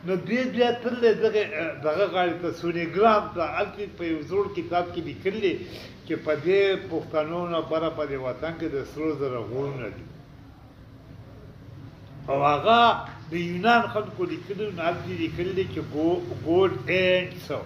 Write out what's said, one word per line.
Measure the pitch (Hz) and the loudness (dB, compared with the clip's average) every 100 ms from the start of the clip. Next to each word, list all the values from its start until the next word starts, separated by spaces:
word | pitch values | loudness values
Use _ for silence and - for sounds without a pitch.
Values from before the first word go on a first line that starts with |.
| 170 | -2
نو | 185 | -4
دوی | 156 240 254 208 | 0 -2 0 2
بیا | 240 240 | 2 2
تللی | 247 247 233 185 | -2 4 4 6
دغې، | 214 208 196 | 4 2 0
ا، | 156 160 143 | -2 -4 -2
دغه | 151 156 196 | -2 2 2
غاړې | 175 175 160 | 4 2 0
ته، | 175 | -4
سوني | - 170 170 165 185 | -4 -4 -2 -2 6
ګرام | 226 214 165 175 | 6 6 2 -2
ته. | 156 160 | -2 0
هلته | 202 196 202 - | -4 -4 -10 -6
په | 170 | -4
یو | 156 143 | -4 -2
زوړ | 190 190 185 | -2 -2 -4
کتاب | 160 175 175 | -2 0 0
کې | 170 147 | -6 -8
لیکلي | 139 190 214 196 147 - - - - - | -4 -4 0 0 0 -6 -12 -16 -18 -6
چې | 160 156 | -4 0
په | 151 151 | 0 2
دې | 196 196 185 - | 4 4 2 -2
پښتنو | 160 - 156 151 170 175 | -6 -2 -2 0 -2 -2
نه | 165 156 | -2 0
بره | 160 165 151 | 0 0 -2
په | 147 | -4
دې | 135 131 | -2 -4
وطن | 123 156 165 | -4 -6 -4
کې | 160 139 | -4 -4
د | - | -6
سرو | 147 156 143 | -4 -4 -2
زرو | 139 123 107 | -2 -4 -4
غرونه | 123 139 135 110 95 | -4 -4 -6 -8 -10
دي. | - - - - - - - - - - - - - - - - - - - - - - - | -16 -18 -20 -20 -20 -20 -20 -20 -20 -20 -20 -20 -20 -20 -20 -20 -18 -18 -18 -18 -18 -14 -2
او | 139 | 2
هغه | 143 143 175 233 175 156 - - - | 4 4 6 8 8 4 -4 -14 -8
د | |
یونان | 170 170 175 214 233 233 | -4 -4 0 4 4 4
خلکو | 214 196 - 170 | -2 -4 -4 -4
لیکلي، | 156 - 196 214 175 | -4 -6 -6 -4 -2
نو | 165 | -2
هلته | 170 175 | -2 -6
یې | 180 | -4
لیکلي | 165 165 180 185 190 | -4 -2 -2 -2 -2
چې | 160 135 | -4 -6
ګو-، | 147 165 180 175 - 156 | 0 2 0 -2 -6 2
ګولډ | 170 190 - 143 | 6 6 2 0
اینډ | 180 185 185 180 - - | 2 6 4 2 -10 -6
څه | 135 | -6